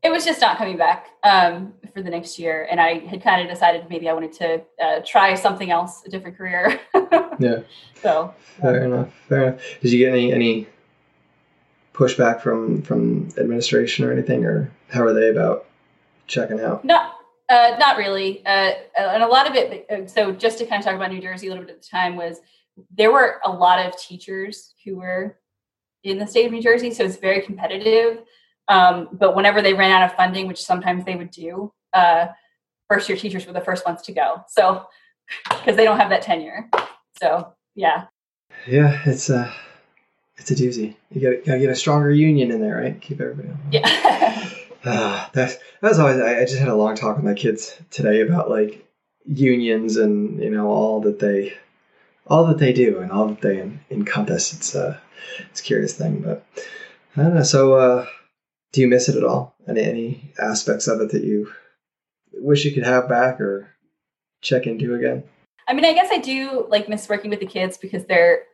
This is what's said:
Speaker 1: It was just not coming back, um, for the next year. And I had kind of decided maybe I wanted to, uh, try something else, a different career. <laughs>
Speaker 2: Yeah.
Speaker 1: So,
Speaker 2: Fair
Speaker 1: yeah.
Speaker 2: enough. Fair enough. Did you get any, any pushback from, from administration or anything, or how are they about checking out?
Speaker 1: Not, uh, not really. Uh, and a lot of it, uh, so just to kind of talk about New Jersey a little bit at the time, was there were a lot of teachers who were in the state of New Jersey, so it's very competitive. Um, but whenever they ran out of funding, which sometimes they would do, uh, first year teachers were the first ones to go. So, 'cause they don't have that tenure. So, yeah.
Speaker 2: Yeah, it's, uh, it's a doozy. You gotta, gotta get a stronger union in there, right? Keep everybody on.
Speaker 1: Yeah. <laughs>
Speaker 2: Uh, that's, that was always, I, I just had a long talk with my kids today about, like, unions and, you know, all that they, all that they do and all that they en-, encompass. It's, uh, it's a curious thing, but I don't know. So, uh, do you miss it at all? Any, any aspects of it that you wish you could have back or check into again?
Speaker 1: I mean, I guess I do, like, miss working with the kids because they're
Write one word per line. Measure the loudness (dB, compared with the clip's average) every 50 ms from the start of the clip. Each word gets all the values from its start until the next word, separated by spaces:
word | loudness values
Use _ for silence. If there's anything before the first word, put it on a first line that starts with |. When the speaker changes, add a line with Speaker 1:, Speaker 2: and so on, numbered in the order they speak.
| 0
Speaker 1:
It | -2 -2
was | -2 -2
just | -4 -2 0 0
not | 0 0 -2
coming | -6 -6 2
back, | 4 4 4 4 2 -4 -20 _ _ 4
um, | 4 6 6 6 4 2 -2 -10 -14 -16 _ _ -18 _
for | -12 -10
the | -8
next | -8 -8 -10 -10 -14 -8
year. | -4 -4 -4 -4 -4 -4
And | 0 2
I | 2 2 2 -2 -6
had | -12 -14 -4 0
kind | 2 2 2
of | 0 -2
decided | -4 2 2 2 2 2 -2 -8
maybe | -10 -8 -4 -4
I | -4
wanted | -4 -4 -8 -10
to, | -6 -4 -4 -4 -4 -6 _ _ -4 -2
uh, | -2 -2 -2 -4
try | 0 2 2 4 4 2
something | 2 0 -2 -2 -2 -4 -2
else, | 0 0 -2 -4 -8 -16 _
a | -14
different | -14 -12 -12 -12 -16
career. | _ -10 -6 -4 -2 0 0 -2 -2 -8 _ _
<laughs> | 0 0 2 0 0 0 0 -6 -2
Speaker 2:
Yeah. | -2 -2 -2 -2 -6 -12 -20 -20 -20 -20 _ -6
Speaker 1:
So, | -2 0 0 0 -2 -4 -10 _ _ _ _ -4
Speaker 2:
Fair | -2 0 0 0
Speaker 1:
yeah. | 0
Speaker 2:
enough. | -2 -2 -4 -4 -6 -10 _ _ _
Fair | 0 2 2 0
enough. | -2 -4 -12 -18 -16 -4
Did | 0 2 4
you | 4
get | 4 4 4
any, | 2 2 2 0
any | 2 2 0 0 -2 -4 -10 _ _ _ _ _ _ _ _ _ _ _ _ _ _ _ _ _ _ _ _ _ _ _ _ _
pushback | 0 0 0 2 2 2 2 2 0
from, | -2 -2 -2 -2 -2 -2 -4 -4 -4
from | -4 -2 0 0 0 -2 -2 -4 -6 -4 -4
administration | -4 -2 -2 -2 -2 0 0 0 0 0 -2 -2 -2
or | -2 0
anything, | -2 -2 -2 -2 0 0
or | -2 -2 -2 -4 -6 -10 _ _ _
how | -4 0 0
are | 2 2
they | 4 2 2
about | 2 2 0 0 -2 -4 -6 _ _ _ _ _ _ _ _ _ _ _ _
checking | -8 -4 -4 -4 -4 -4 -6
out? | -4 -4 -6 -6 0
Speaker 1:
Not, | 2 2 2 2 -2 -10 -18 -20 _ _ _ _ 2
uh, | 4 6 6 6 4 4
not | 4 2 4 2
really. | 0 -2 -2 -2 -4 -4 -6 -6 -4
Uh, | -2 0 0 2 0 -2 -4 -8 -6 _ -4
and | -2 0 0 0 2
a | 4
lot | 6 4 4 4
of | 2
it, | 0 0 -2 -4 -12 -10 _
uh, | -8 -8 -8
so | -6 -2 -2 0 0 -2
just | -2 -2 -2 -2 -2
to | -6
kind | -4 -4 -4
of | -2
talk | -4 -4
about | -4 -6 -8 -8
New | -8
Jersey | -10 -10 -12 -10 -10
a | -10
little | -10 -12 -14
bit | -18 -20
at | _ _
the | -10
time, | -4 -2 -2 -2 -4
was | -6 -10 -10 -10 -12 _ _ _ _ _ _ _ _ -20 _ -2
there | 2 4 6 6
were | 6 4 4 2 -2 -4
a | -6
lot | -2 2 4 4 4 4 2
of | -2 -6 -10
teachers | -16 -18 -18 -20 -14 -12 -10 -10 -8 -10 -12 -16 -20 _ _ _ _
who | -14 -14
were | -12 -8 -8 -6 -6 -6 -8 -10 _ _ _ _ _ _ _ _ _ _ _ _ _ _
in | -6 -6 -6
the | -6
state | -2 2 2 2
of | 2 0
New | -2 2
Jersey, | 2 2 2 2 -4 -4
so | -2 -4
it's | -4 -4
very | -4 -2 0 0 0
competitive. | -2 -6 -10 -8 -6 -6 -6 -2 2 4 4 4 4 2 -2 -4 -12 _ _ _ _ _ _ _ _ 4
Um, | 6 6 8 6 6 4 -4 -10 -4
but | 2 2 2 4
whenever | 4 4 4 4 4 2
they | 2 2
ran | 4 4 4
out | 6 4 4 2
of | 2
funding, | 0 0 0 0 -4 -8 -8
which | -10 -12 -4
sometimes | -4 -4 -2 0 -4 -4 -4 -4
they | -8 -8
would | -10 -10 -14
do, | -16 -14 -14 -12 -12 -10 -12 -12 _ _ _ _ 2
uh, | 4 4 4 4 2 0 -2 -6 _ _ _ _ _ _ _ _ _ _ _
first | -2 -2 -2 -4
year | -6 -6
teachers | -6 -8 -8 -10 -12
were | -10 -10
the | -10
first | -6 -6 -6 -4 -4
ones | -6 -8 -8 -12
to | -12 -6
go. | -4 -2 -2 -2 -6 -10 _
So, | 2 4 4 4 4 0 -6 -16 _ _ _ _ _ _ _ _ -18 -16 -6 -6
'cause | -6 -4 0 0 4
they | 6 6
don't | 4 6 4
have | 4 2
that | 2 -2 0
tenure. | -2 -4 -4 -4 -10 -12 -14 -8 -4 -4 -4 -4 -6 -14 _ _ _ _ -4 -2
So, | 0 0 0 -4 -8 _ _ _ _ _
yeah. | -2 0 0 0 0 -6 -12 _ _ _ _ _ _ _ _ -20 -20 -8
Speaker 2:
Yeah, | 0 2 4 4 4 2 2 -2
it's, | -2 -2 -2 -2 -2
uh, | -2 -2 -2 -6 -10 -18 -20 -20 -20 _ _ _ _ _ _ _ _ _ _ _ _
it's | -20 -6 -4
a | -2
doozy. | 0 0 -2 -2 -4 -8 -8 -10 _ _ _
You | -8 -2
gotta, | 0 0 0 0 -2
gotta | -2 -2 0
get | 0 0
a | 0
stronger | -2 0 0 2 2 2 4
union | 4 4 6 4 4 4 2 0
in | 0 -2
there, | -2 -2 -4
right? | -4 -6 -6 -8 -10
Keep | -12 -14 -10 -8
everybody | -8 -10 -10 -10 -14 -12
on. | -12 -12 -10 -2
Speaker 1:
Yeah. | -2 0 2 2 0 2 2 2 2 4 2 0 0 -2 -10 -12 -14
<laughs> | -16 -20 -20 -20 _ -6
Speaker 2:
Uh, | -4 -2 -2 -2 -4 -6 -8 -10 -6 _
that's, | -2 -2 -2 -4 -12 -16 -20 _ _
that | 0 2
was | 4 4
always, | 4 4 4 2
I, | 2 0 2 2
I | 0
just | 0 0 0
had | 0 2
a | 2
long | 2 2 0 0
talk | -2 -4 -4 -4
with | -2 -2
my | -2 -2
kids | -2 0 -2 -2 -2 -6 -16 -18 -20 -20 _
today | -8 -4 0 2 2 2
about, | 2 2 2 0 0 -2
like, | 0 0 0 -2 -4 -14 _ _ _ _ _ _ _ _ _
unions | -8 -2 0 2 2 2 2 2 0 0 0 0 -2 0
and, | 0 2 2 2 0 -2 -4 -4 -4 -4
you | -4
know, | -2 -2 0 0
all | 0 0 0 0 0 0
that | 0 -2 -2 0
they, | -2 0 0 0 -2 -4 -8 -14 _ _ _ _ _ _ _ _ _ _ _ _ _
all | 0 2 4 4 4
that | 2 2
they | 2 2 4
do | 4 4 2 2 0
and | -4 -6
all | -2 -2 -2 -2
that | -4 -4
they | -4 -4 -2 -2 -6
en-, | -10 -14 -16 _ _
encompass. | -8 -6 -6 -4 -4 -4 -4 -2 -4 -4 -4 -6 -8
It's, | -8 -10 -8 -6
uh, | -6 -6 -6 -8 -10 _ _ _ -20 -20 -18 -18 -18 -18 -16
it's | _ -16
a | -6
curious | -2 -2 -2 -2 -4 -6
thing, | -6 -6 -4 -4 -4
but | -6 -6 -8 -8 _ _ _ -18 -16 -16 -18 -18 -20 -20 -20 _ _ _ _
I | 2 2
don't | 4 4
know. | 4 2
So, | 4 4 4 6 6 6
uh, | 6 6 6 4 2 0 -6 -14 -20 _ _ _ _ _ _ _ _ _ _ 0
do | 2 4
you | 6
miss | 4 4 4 2
it | 0
at | 0 0
all? | 0 0 -2 -4 -6 _ _ _
Any, | -6 -2 -2 0
any | 0 -2 -4 -6 -6 -8 -10 -12 -20 _ -8
aspects | -6 -4 -4 -4 -2 -2 -2 -2 0
of | -2 -2 -2
it | -2 -2 -2
that | -4 -2
you | 0 -2 -2 -4 -6 -12 -20 _ _ _ _ _ _ _ _ _ _ _ _ _ _ _
wish | -8 0 2 2 2 2
you | 0 -2
could | 0 0
have | 2 2 2 2 2
back | 2 2 2 2 0 -2
or | -4 -4 -4 -4 -8 _ _ _ _ _ _ _ _ _ _ _ _ _ _ _ -4
check | -2 -2 0 0
into | -2 -6 -6 -4 -4 -4
again? | -2 -2 -4 -4 -4 -10 _ _ _ _ _ _ _ _
Speaker 1:
I | -4 -2
mean, | 2 2
I | 4 4
guess | 4 2 2 0
I | -4
do, | -4 -4 -6 -6 -6 -6 -6 -6 -4 0
like, | 0 -2 0 -2
miss | -8 -8 -6 -6
working | -6 -6 -4 -6
with | -8 -6
the | -8
kids | -10 -6 -6 -6 -6 -6 -10
because | -14 -10 -10 -10 -6
they're | 0 4 6 6 6 4 2 0 _